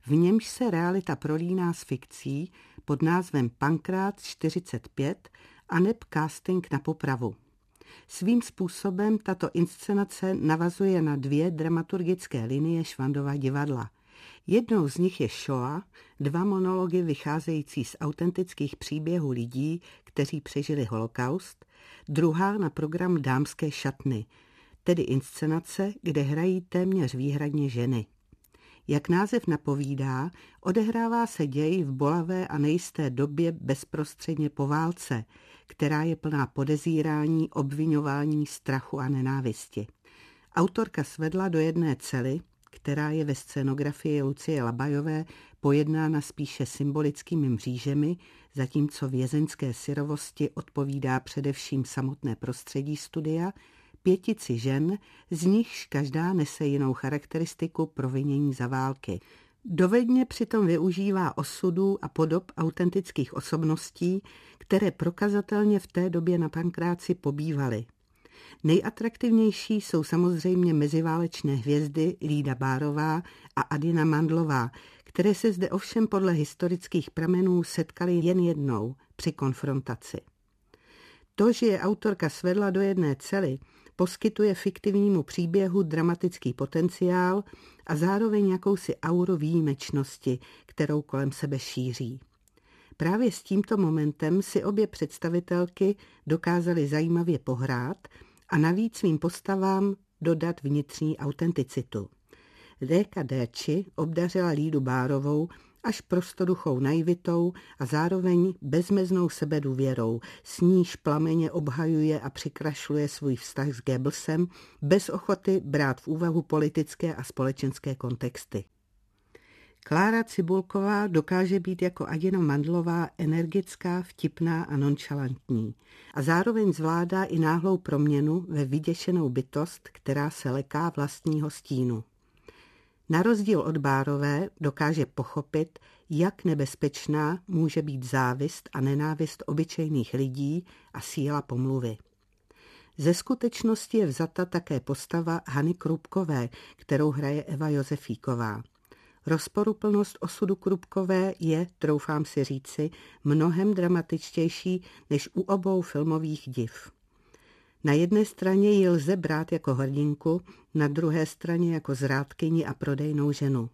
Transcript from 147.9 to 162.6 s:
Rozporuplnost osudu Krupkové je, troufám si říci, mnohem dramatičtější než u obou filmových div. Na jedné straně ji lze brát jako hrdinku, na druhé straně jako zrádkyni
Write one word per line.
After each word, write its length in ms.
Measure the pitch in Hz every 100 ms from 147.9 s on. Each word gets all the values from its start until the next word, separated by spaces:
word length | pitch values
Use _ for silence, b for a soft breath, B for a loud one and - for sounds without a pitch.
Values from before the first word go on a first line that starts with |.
| 147 - 113 - 120 113 107 - _ b b b b -
Rozporuplnost 920 | 160 - - 208 208 214 208 202 -
osudu 360 | 170 - 190 190
Krupkové 800 | - 185 - 190 185 185 190 -
je, 280 | 160 160 175 _
troufám 460 | 151 147 - 151 156
si 180 | -
říci, 460 | 135 135 - - 151 B B B
mnohem 500 | 147 151 165 170 202
dramatičtější 1080 | 185 175 175 165 165 - - 165 - 185 185 B B _
než 200 | 147 -
u 80 | -
obou 400 | 185 196 185 185
filmových 640 | 175 147 156 160 160 151 -
div. 440 | 127 113 - - _ _ b b b b b b b
Na 100 | 156
jedné 320 | 147 175 208 214
straně 460 | - 190 190 202
ji 180 | 202 185
lze 260 | 170 143 190
brát 360 | 170 156 160
jako 220 | 165 -
hrdinku, 680 | 131 135 139 147 147 160 165 B B B
na 140 | 156 147
druhé 380 | 143 160 160 156
straně 480 | - 170 170 170
jako 220 | 160 - 135
zrádkyni 720 | 135 135 139 - 160 165